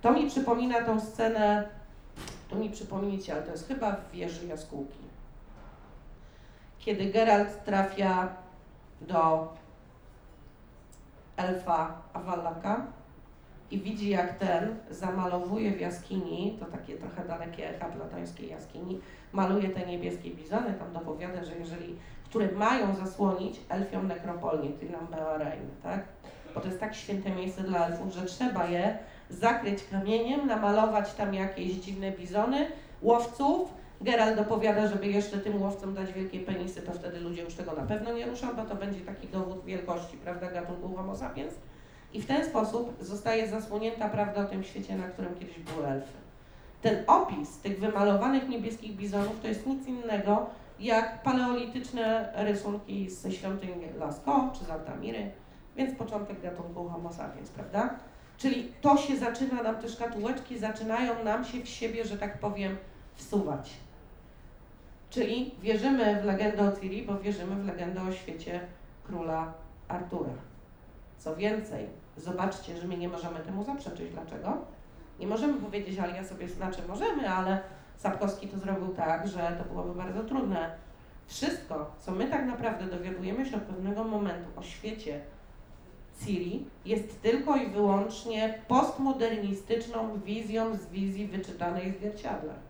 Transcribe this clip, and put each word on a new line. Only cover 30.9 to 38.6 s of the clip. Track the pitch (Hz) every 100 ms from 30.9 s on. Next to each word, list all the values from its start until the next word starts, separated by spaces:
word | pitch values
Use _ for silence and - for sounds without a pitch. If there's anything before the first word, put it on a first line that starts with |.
| 208 202
tam | - 202
jakieś | 190 196 190 180
dziwne | 185 190 190 190
bizony, | 190 180 190 233 277 302 - - -
łowców. | 220 233 240 - 277 349 370 - - -
Geralt | 190 233 220 220
dopowiada, | 208 220 214 208 214
żeby | 196 196
jeszcze | 202 202 196
tym | 214 202
łowcom | 196 196 190
dać | 196 190
wielkie | 190 190 185
penisy, | 180 185 180 180
to | 180
wtedy | 175 175 170
ludzie | 170 170
już | 170
tego | 170 175
na | 156
pewno | 165 214 226
nie | 233 233
ruszą, | 240 254
bo | 226